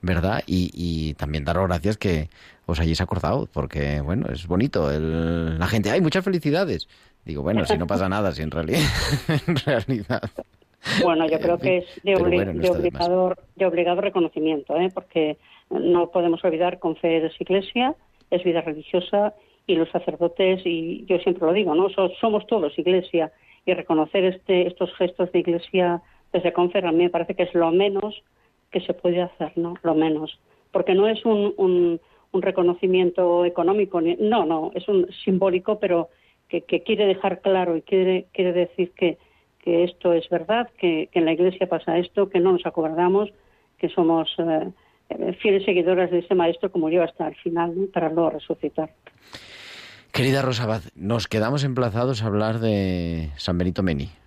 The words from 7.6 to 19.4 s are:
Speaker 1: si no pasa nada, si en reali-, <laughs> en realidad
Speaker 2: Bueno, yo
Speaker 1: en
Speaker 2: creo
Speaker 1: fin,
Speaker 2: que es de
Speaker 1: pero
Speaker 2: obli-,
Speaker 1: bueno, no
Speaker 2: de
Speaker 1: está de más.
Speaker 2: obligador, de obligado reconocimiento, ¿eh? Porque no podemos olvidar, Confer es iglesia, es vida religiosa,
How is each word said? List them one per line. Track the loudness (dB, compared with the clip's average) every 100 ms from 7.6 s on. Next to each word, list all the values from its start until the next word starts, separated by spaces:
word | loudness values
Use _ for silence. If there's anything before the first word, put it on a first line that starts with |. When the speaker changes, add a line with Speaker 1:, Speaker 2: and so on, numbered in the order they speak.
| 0
Speaker 1:
si | -2
no | -2
pasa | -2 -2
nada, | 0 -2
si | -4
en | -6
reali-, | -6 -2 0
<laughs> | 0 -2 -2 -4 -2 -4 -2
en | -4
realidad | 0 -2 -2 -6 -4 -6 -6 -12 -16 _ _ _ -6 0
Speaker 2:
Bueno, | 2 2 0
yo | 0
Speaker 1:
en |
Speaker 2:
creo | 0 0
Speaker 1:
fin, | 0
Speaker 2:
que | 0
es | -2 -8
de | 0
Speaker 1:
pero | 2
Speaker 2:
obli-, | 2 0
Speaker 1:
bueno, | 0
no | 0
Speaker 2:
de | 0
Speaker 1:
está | 0
de | 0
más. | 0
Speaker 2:
obligador, | 0 2 0 -2 -10 -2
de | 0
obligado | 2 0 0
reconocimiento, | 0 0 0 0 -2 -2 -2 -2
¿eh? | 0
Porque | -4 -6 -2 -2 -2 _ -20 _
no | -4 2 2 2
podemos | 0 0 0
olvidar, | 0 0 -2 -2
Confer | -4 -2 0 0 0
es | -4
iglesia, | -2 0 0 -2 -2 -2 _ _ _
es | -2
vida | 0 0
religiosa, | -2 -8 -2 -4 0 0 0 -2